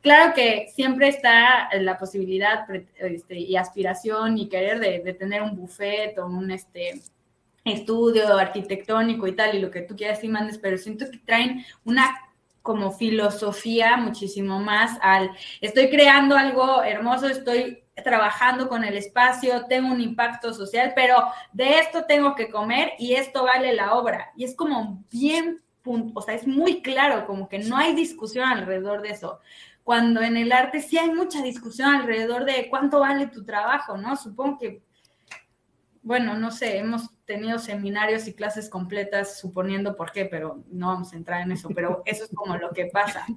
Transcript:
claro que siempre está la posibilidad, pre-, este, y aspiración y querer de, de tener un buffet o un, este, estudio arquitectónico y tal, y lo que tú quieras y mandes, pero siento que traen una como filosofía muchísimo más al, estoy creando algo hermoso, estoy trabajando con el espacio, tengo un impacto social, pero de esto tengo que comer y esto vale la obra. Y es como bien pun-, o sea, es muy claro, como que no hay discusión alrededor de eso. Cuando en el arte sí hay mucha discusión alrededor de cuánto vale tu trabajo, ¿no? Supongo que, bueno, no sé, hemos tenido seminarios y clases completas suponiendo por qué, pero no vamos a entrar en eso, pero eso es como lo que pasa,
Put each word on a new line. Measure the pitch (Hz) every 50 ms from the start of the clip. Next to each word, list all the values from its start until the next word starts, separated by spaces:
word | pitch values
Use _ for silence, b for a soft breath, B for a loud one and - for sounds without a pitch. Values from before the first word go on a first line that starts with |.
claro | - 285 294 311 330 330 330
que | 262 240 233 214 208 - - -
siempre | - 262 262 254 262 277 277
está | 277 - - 240 233 233 233 247 254 233 - - 202 196
la | 190 185 185
posibilidad, | - 190 185 - 196 190 185 190 190 202 208 220 226 220
pre-, | - 190 185 180 _ _
este, | - 190 185 170 170 - _ 180
y | 175 175 185 185
aspiración | 185 180 180 - 202 190 185 190 196 - 220 214 214 220 226 226 214
y | 196 -
querer | 190 185 185 202 220 233
de, | 226 190 175 175
de | 170 185 180
tener | - 190 196 208 208 208
un | 214 202
buffet | 180 180 175 - - 202 202 208 214 214 214 208
o | 190 180
un, | 180 180 185 190 190
este, | 185 190 - _ _ 175 175 175 180 - _ - _ _ _ _ _ _ _ _ _ _ _
estudio | 233 202 220 214 - 226 226 233 233 226 220 214 208 202
arquitectónico | 190 190 190 - 208 180 - 196 190 - - 220 220 226 233 220 226 196
y | 185 185
tal, | 208 214 214 202
y | 196
lo | 190 180
que | - 180
tú | 175 - 214
quieras | 202 208 214 214 214 226
y |
mandes, | 220 220 214 214 214 208
pero | - - 190 190 185
siento | 185 214 214 214 269 262
que | - -
traen | _ - 226 233 247 254 254 254 B B B B _
una | 220 240 269 262 269 262 - - _ _ _ _ _ _ _ _
como | 226 226 208 202 190
filosofía | 190 - 233 220 220 220 208 208 202 - 214 202 196 - - 233 226 226 226 226 247
muchísimo | 247 226 214 - - 202 190 - 196 196 196 190 196
más | 202 214 208 208 226 233 233 - -
al, | 196 190 190 190 185 185 B B B B B
estoy | - 208 214 262 269 262
creando | 294 294 285 285 277 285 277 277 277
algo | 269 269 277 247 254 254 262 262 247 226
hermoso, | 214 214 214 226 240 247 254 277
estoy | 269 262 262 - 240 240 247 254 254 - - _ _ _ - -
trabajando | 262 240 220 214 208 208 - 247 254 254 254 262
con | 262 240 226 226
el | 208 202
espacio, | 202 196 - _ 247 247 254 247 254 269 254 247 240 240
tengo | - 254 262 262 262 254
un | 240
impacto | 233 220 - - 233 - - - - 233
social, | 226 - 196 196 208 233 254 262 254
pero | 262 254 247 247 240 - B B B B B -
de | 196 269 269 294
esto | 320 320 320 320 330 320
tengo | 320 294 294 285 277 277
que | 240 226 220
comer | - 208 214 226 240 269 320 - -
y | - 240 247 247
esto | 262 269 262 - 269 254
vale | 254 254 254 262 254 233
la | 214 196 202 220
obra. | 247 240 226 - - - - _
Y | - 247
es | 247 -
como | - 320 302 277 233 214 208 190 185 - _
bien | 233 233 269 294 320 330 330 339 330 - _ _ _ _ _
pun-, | 254 240 226 220 226 -
o | 208 -
sea, | - 220
es | 233 240
muy | 269 262 277 330 370 - -
claro, | - 262 262 269 285 294 247 208 -
como | - 196 196 190
que | - 202 196
no | 214 226 247
hay | 277 311 330 302
discusión | 311 320 - - - 220 214 220 247 254 262
alrededor | 247 208 185 180 190 185 190 202 208 208 208
de | 214
eso. | 196 - 170 - - B B B B B B B B B _
Cuando | - 240 233 233 233 233 220
en | 226 233 233
el | 233 233 233
arte | 247 254 262 285 302 302
sí | 294 - 320 330
hay | 330 330
mucha | 330 339 370 359 320 294
discusión | 262 254 240 247 - 226 - 254 269 285
alrededor | 285 277 240 233 226 220 226 233 240 247 269
de | 269 262 254 233 -
cuánto | 269 269 285 277 294 285
vale | 277 269 277 277 277
tu | - - 233 196
trabajo, | - 214 208 214 233 269 277 262 - 202
¿no? | 196 202 240 277
Supongo | 277 - 220 202 247 269 285 277 -
que, | 240 196 196 - _ _ B B B B B B B B B B B B _ _ _ _ _ _ _ _ _ _ _
bueno, | 226 240 247 240 220 214
no | 220 220 226
sé, | 226 - 254 226 202
hemos | 196 208 226 233 233 233 - _ _ _
tenido | - 208 208 220 226 226 226
seminarios | 233 - 202 202 202 196 202 214 214 214 220 220 220
y | 220 -
clases | - 208 208 214 214 208 -
completas | - 185 180 180 202 202 196 202 202 196 196 196 - -
suponiendo | - 180 180 185 185 190 196 196 202 202 196
por | - 165 165
qué, | - 202 190
pero | - 175 160 156 156 139 139 - _
no | 180 180 180
vamos | 180 185 180 180 - 170
a |
entrar | 165 165 - 175 175
en | 175 185
eso, | 180 170 - - 165
pero | 175 175 175 180 185 -
eso | 214 208 - 220
es | - 185
como | - 202 190 175
lo | 175 175 170
que | 165 185 175
pasa, | - - 202 208 202 202 - - - 233